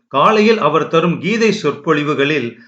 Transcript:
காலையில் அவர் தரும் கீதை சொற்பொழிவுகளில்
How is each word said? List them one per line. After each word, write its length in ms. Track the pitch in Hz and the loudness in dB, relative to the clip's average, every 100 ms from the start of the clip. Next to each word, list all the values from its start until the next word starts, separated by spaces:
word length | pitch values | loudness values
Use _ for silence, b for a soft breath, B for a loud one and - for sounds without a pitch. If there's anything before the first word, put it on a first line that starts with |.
| _ | _
காலையில் 500 | 135 180 214 214 220 | 0 2 4 2 2
அவர் 300 | 147 156 - | 2 0 0
தரும் 320 | 165 175 143 | 0 0 -2
கீதை 300 | 156 226 220 | -2 0 0
சொற்பொழிவுகளில் 1040 | - 147 139 165 151 147 135 143 151 117 b | 0 -4 -4 -2 -2 0 -2 0 -2 -4 b